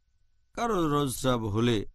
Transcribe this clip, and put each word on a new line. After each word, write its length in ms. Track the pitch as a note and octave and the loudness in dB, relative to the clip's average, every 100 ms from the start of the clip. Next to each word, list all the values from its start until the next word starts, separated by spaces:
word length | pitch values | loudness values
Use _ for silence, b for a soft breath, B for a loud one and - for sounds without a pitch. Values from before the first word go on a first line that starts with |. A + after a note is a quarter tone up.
| _ _ _ _ _ - | _ _ _ _ _ -4
কারো 220 | A#3 G3+ D#3+ C#3+ | -2 0 0 2
রজস্রাব 460 | C#3+ A#2 C3 B2 A2 G2+ | 0 -2 0 0 0 0
হলে 220 | A#2+ A2 F#2+ | 2 2 -2